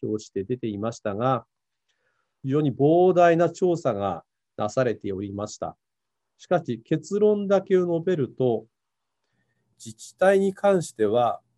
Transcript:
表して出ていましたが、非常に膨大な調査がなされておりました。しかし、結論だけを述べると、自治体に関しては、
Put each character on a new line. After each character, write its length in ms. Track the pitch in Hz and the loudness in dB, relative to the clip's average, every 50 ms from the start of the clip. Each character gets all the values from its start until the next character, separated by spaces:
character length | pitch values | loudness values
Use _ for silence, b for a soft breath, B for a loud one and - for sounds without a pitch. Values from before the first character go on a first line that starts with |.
| - | -8
表 200 | 110 107 107 - | -6 -6 -6 -8
し 80 | - | -8
て 120 | - 131 127 | -8 -8 -6
出 140 | - 127 | -6 -6
て 100 | 123 - | -6 -6
い 120 | 113 104 101 | -6 -6 -6
ま 120 | 104 117 | -6 -8
し 100 | 117 - | -8 -8
た 140 | - 107 98 | -8 -8 -4
が、 300 | 101 120 131 131 117 - _ _ _ _ _ _ _ _ _ _ _ _ _ _ _ _ _ _ _ - | -2 -2 0 -2 -2 -4 _ _ _ _ _ _ _ _ _ _ _ _ _ _ _ _ _ _ _ -6
非 60 | 135 | -2
常 120 | 131 151 156 | -2 0 0
に 100 | 143 - | -2 0
膨 420 | - 135 147 160 175 180 185 175 | 2 2 4 4 4 4 4 4
大 220 | 175 175 170 170 | 6 6 6 6
な 140 | 160 175 170 | 4 2 0
調 260 | 170 - 196 180 170 | 0 0 0 0 0
査 180 | 156 - 139 110 | 0 -2 -2 -2
が 300 | 101 101 98 90 80 - _ _ _ _ _ _ | -2 -2 -4 -4 -6 -10 _ _ _ _ _ _
な 120 | - 107 104 | -6 -6 -4
さ 120 | - 131 131 | -2 -2 0
れ 140 | 120 107 | 0 -2
て 160 | - - 104 95 | -4 -6 -8 -6
お 80 | 95 | -6
り 120 | 101 98 101 | -8 -8 -8
ま 140 | 101 104 | -8 -8
し 120 | 104 - - | -8 -8 -10
た。 180 | 90 82 - _ _ _ _ _ _ _ _ _ _ _ _ | -10 -10 -10 _ _ _ _ _ _ _ _ _ _ _ _
し 120 | _ - - | _ -6 -2
か 160 | 180 170 170 | -2 -2 -2
し、 160 | - 120 110 - | -4 -8 -10 -6
結 340 | - 160 156 156 - 196 202 | -4 -4 -4 -4 -4 -2 2
論 260 | 208 208 214 208 202 | 2 4 2 2 0
だ 160 | 190 196 190 190 | 0 0 0 2
け 140 | - 190 | 2 2
を 100 | 185 180 | 2 2
述 180 | 175 170 165 165 | 0 -2 -2 -2
べ 120 | 185 185 | -2 -2
る 120 | 165 131 110 | -2 -2 -4
と、 380 | - - 127 123 117 107 - - _ _ _ _ _ _ _ _ _ _ _ _ _ _ _ _ _ _ _ _ _ _ | -4 -2 0 0 0 -2 -4 -10 _ _ _ _ _ _ _ _ _ _ _ _ _ _ _ _ _ _ _ _ _ _
自 180 | - 113 107 | -20 -20 -18
治 200 | - - - - | -18 -20 -20 -6
体 240 | - 185 190 196 196 | 0 2 2 4 4
に 120 | 196 196 190 | 2 0 -2
関 300 | - - 202 196 185 160 | 0 0 2 2 2 0
し 100 | - - | -4 -4
て 140 | - 110 | -2 0
は、 340 | 104 107 120 120 113 101 - _ _ _ | 0 2 2 2 0 -2 -4 _ _ _